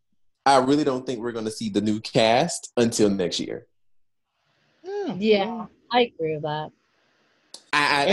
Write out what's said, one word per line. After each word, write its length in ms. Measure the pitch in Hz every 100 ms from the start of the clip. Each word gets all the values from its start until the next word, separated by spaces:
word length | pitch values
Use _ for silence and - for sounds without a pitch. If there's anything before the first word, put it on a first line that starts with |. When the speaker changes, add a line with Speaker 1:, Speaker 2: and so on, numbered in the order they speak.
| _ _ _ _ -
Speaker 1:
I 100 | 139
really 260 | 127 147 143
don't 200 | 127 127
think 140 | 123
we're 140 | 120
gonna 180 | 113 110
see 160 | - 113
the 120 | 104
new 180 | 107 107
cast 720 | - 131 110 120 165 - - -
until 320 | 113 113 104
next 320 | 98 87 -
year. 260 | - - - _ _ _ _ _ _ _ _ _ _ _
Speaker 2:
Yeah. 340 | 349 403 370 185
Speaker 3:
Yeah, 480 | 214 202 196 233 - _ -
I 80 | 247 240 -
agree 200 | 160 151
with 80 |
that. 280 | 151 151 156 - _ _ _ _ _ _ _ - _
Speaker 1:
I, 300 | 147 143 143
I, 20 |
Speaker 2:
And 60 | 143